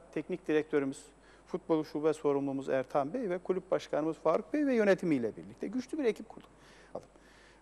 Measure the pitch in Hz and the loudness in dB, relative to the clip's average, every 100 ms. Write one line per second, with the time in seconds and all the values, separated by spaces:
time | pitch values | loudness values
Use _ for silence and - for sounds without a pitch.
0 | - 160 - 175 - 151 151 147 139 135 | -8 -8 -6 -6 0 0 2 0 0 -4
1 | - - - - - 185 - 160 147 151 | -14 -20 -20 -20 -10 -6 0 0 0 -2
2 | 156 147 147 139 139 135 139 135 127 147 | 0 2 2 0 0 -4 -2 -2 0 -2
3 | 139 247 214 180 - 185 - 151 - 147 | 0 -2 -4 -4 -2 -4 0 -2 0 -2
4 | 156 160 156 185 - 294 285 240 202 180 | -2 0 2 2 0 0 2 4 6 4
5 | 175 139 113 87 82 - 208 247 - 311 | 4 2 0 -6 -14 -10 -6 -6 -6 -2
6 | 240 - - - - - - - - - | 0 -2 -6 -18 -20 -20 -20 -20 -16 -14
7 | - - - - - - | -14 -20 -20 -20 -20 -20